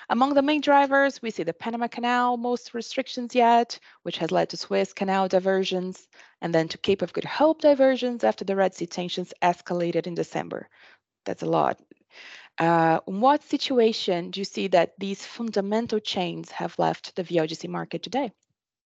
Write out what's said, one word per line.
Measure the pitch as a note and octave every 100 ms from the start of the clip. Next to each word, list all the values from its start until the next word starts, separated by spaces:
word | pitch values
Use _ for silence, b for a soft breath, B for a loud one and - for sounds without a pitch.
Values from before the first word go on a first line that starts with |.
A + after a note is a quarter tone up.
| B
Among | A#3 C4+
the | C#4+
main | C#4 D4+
drivers, | C#4+ C#4+ C#4 C#4 C#4 C4+
we | A3+
see | G#3
the | E3
Panama | - A3+ A#3 A#3
Canal, | - A#3+ B3 B3 A#3+
most | B3 A#3+ -
restrictions | A#3 - - B3+ B3+ A#3+
yet, | B3 A#3 A#3 A#3+ - b b
which | F3 -
has | D#3+
led | F3+ E3
to | E3
Suez | - G3 G3
Canal | - F#3+ G3 F#3+
diversions, | F#3 F#3+ F#3+ F#3 F#3 F#3 F#3 _ b b b
and | E3+
then | E3 D#3+
to | -
Cape | - G3
of | -
Good | - -
Hope | - D#4 D#4
diversions | D4+ C4+ C4 B3+ B3 A#3+
after | A3 - G3
the | G3
Red | F#3+
Sea | - E3+
tensions | - F3 - F3+ -
escalated | F3+ F3 - F3 E3+ E3 F3+
in |
December. | E3+ D#3+ D3+ - - - b b b _ _ -
That's | -
a | E3
lot. | E3 G2+ - _ _ _ B B B B -
Uh, | E3 E3+ E3 D#3+ -
in | F#3+
what | C4 D4
situation | - D4 - B3 A3+ G#3+ - F3 F3+
do | F#3+
you | G3
see | A3 F#3+
that | F3+ E3 -
these | G3 G3 -
fundamental | - A#3 G#3 G3 A3 A#3 G#3+
chains | - G3+ F3 E3 E3
have | - E3+ -
left | E3 D#3+ - -
the |
V | E3+ E3+
L | D#3+
G |
C | E3 E3+
market | F3 E3 E3+
today? | - B3 A#3+ - _ _ _ _ _